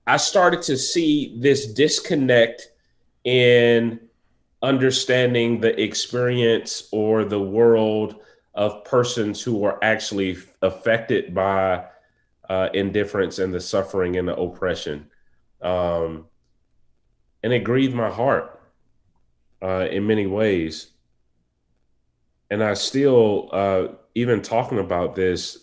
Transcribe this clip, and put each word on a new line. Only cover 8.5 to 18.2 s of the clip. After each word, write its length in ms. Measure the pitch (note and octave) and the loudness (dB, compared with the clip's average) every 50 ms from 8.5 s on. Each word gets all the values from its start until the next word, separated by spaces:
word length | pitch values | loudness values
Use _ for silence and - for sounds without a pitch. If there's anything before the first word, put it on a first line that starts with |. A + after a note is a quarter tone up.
| - | -4
of 300 | G2+ G#2 G#2+ - - - | -2 -2 -2 -2 -6 -6
persons 560 | - C3+ B2 A#2+ A#2+ - A#2+ G#2+ G#2 G2+ - | -2 0 0 0 0 -2 -4 -4 -4 -4 -6
who 220 | - B2 A2+ G2+ G#2 | -6 -4 -2 -2 0
are 140 | G2+ - - | -2 -2 0
actually 500 | G#2 A2 A2 G#2 - - G#2+ G2 G2 F#2 | 0 0 0 0 -4 -6 -4 -2 -2 -4
f-, 200 | F2+ F2 - - _ - | -4 -8 -12 -18 _ -2
affected 720 | - F#2+ F#2 - - A#2 A2+ A2+ A2+ - B2 F#2 - - F2 | -2 -2 -2 -2 -2 0 0 0 0 0 -2 -2 -2 -2 -4
by, 500 | F#2+ F#2 G2 G2 F#2+ F#2+ F#2+ F2+ F2+ - - - _ _ _ _ _ _ _ _ _ _ - | -2 0 0 0 0 0 0 0 -2 -6 -10 -20 _ _ _ _ _ _ _ _ _ _ -6
uh, 200 | F#2+ F#2 F#2 - - | -2 -2 -2 -2 -2
indifference 640 | G2 G2 G2 F#2 G#2+ G2+ G2+ - G2+ F#2+ E2 - F#2+ | -2 -2 0 0 -2 -2 -2 -2 -2 -2 -2 -2 -4
and 160 | F#2 F#2+ F2+ | -4 -4 -4
the 60 | F2 | -6
suffering 560 | F2+ - - G2 F#2 - - G2 F#2 F2 F2+ | -6 -4 -2 -2 -2 -2 -2 -2 -2 0 -2
and 100 | F2+ F2+ F2 | -2 -2 -4
the 80 | E2+ | -4
oppression. 680 | - F2+ F2 - - - F2+ - - - E2+ D2 D2 D2+ _ _ _ _ _ _ _ _ _ _ - | -4 -4 -6 -6 -4 -4 -4 -4 -4 -6 -8 -10 -10 -12 _ _ _ _ _ _ _ _ _ _ -10
Um, 640 | - F2+ F2+ F2+ F2+ F2 E2+ E2+ E2 E2 D#2+ D#2 E2 _ _ _ _ _ _ _ _ _ _ _ _ _ _ _ _ _ _ _ _ _ _ _ | -6 -4 -2 -2 -2 -2 -2 -2 -4 -6 -8 -10 -16 _ _ _ _ _ _ _ _ _ _ _ _ _ _ _ _ _ _ _ _ _ _ _
and 100 | - A2+ | -2 -2
it 80 | B2+ A#2+ | 0 0
grieved 340 | G#2 - A#2+ C3+ C3+ B2+ A#2+ | 0 0 0 0 0 0 0
my 160 | A#2+ A2+ G#2 | -2 -4 -4
heart, 500 | F#2 G#2+ | -2 -2